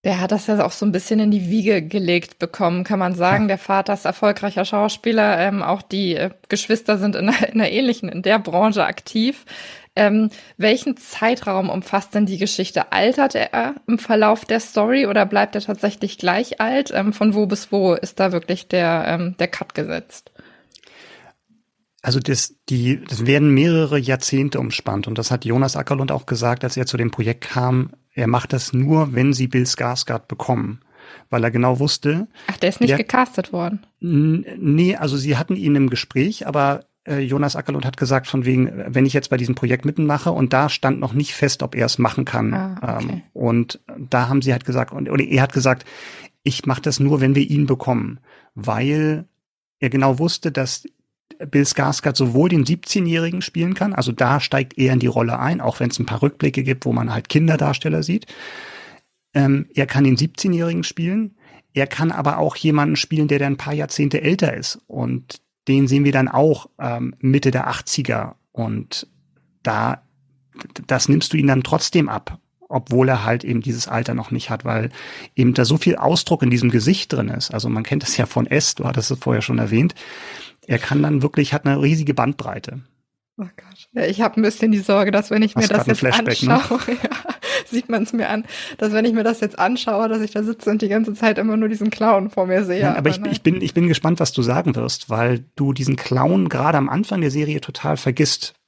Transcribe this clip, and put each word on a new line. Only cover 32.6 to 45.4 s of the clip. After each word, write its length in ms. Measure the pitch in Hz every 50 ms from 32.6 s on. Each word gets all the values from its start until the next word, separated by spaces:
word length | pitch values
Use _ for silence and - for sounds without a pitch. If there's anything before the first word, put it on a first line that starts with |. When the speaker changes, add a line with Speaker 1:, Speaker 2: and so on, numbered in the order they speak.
| 170 180
Speaker 1:
ist 100 | 196 -
nicht 80 | 240 240
Speaker 2:
der 80 | 139
Speaker 1:
gecastet 560 | 143 - - - 254 254 247 - - 180 -
worden? 340 | - 175 170 175 208 202 - _ _ _
Speaker 2:
N-, 460 | - 175 165 143 151 156 160 175 - - - -
nee, 380 | 190 147 143 160 175 180 196
also 220 | - - 139 135 139
sie 180 | 131 147 139
hatten 200 | 123 160 - 185
ihn 200 | 190 185 151 147
im 140 | 139 135 127
Gespräch, 560 | 123 - - _ - 127 139 196 214 - -
aber, 400 | 143 143 147 139 139 139 - - _ _ _ _
äh, 120 | - 147 139
Jonas 360 | 139 123 135 143 143 143 -
Ackerlund 300 | 160 139 - 139 143 123
hat 140 | 127 - -
gesagt, 300 | 135 123 135 131 127 -
von 180 | - 135 123
wegen, 260 | 127 131 127 127 - - - -
wenn 180 | - 123 135 135
ich 80 | 135
jetzt 160 | 127 143 - -
bei 80 | 135
diesem 180 | 120 123 117 123
Projekt 300 | - - 117 127 127 -
mitmache 480 | 147 151 - 156 147 147 143 - 170
und 220 | 170 165 135 127 135
da 160 | 131 147 147
stand 300 | - - - 131 135 -
noch 120 | - 117
nicht 220 | 107 139 147 - -
fest, 280 | - 147 139 - -
ob 120 | 135 127 -
er 100 | 123 117
es 140 | 113 - -
machen 260 | 123 110 - - 131
kann. 300 | 123 - 120 110 110 -
Speaker 1:
Ah, 420 | 190 190 190 190 - - 117 113
okay. 140 | 113 113 127
Speaker 2:
Ähm, 120 | - 175 - _ _
und 460 | - 123 117 117 117 117 - - - _ - - -
da 320 | 131 127 135 123 120 120
haben 100 | 135 139
sie 120 | 131 131
halt 120 | 123 123 -
gesagt, 280 | - 123 127 123 127
und, 180 | - 135 139 127
oder 120 | - 135
er 200 | 135 - - 131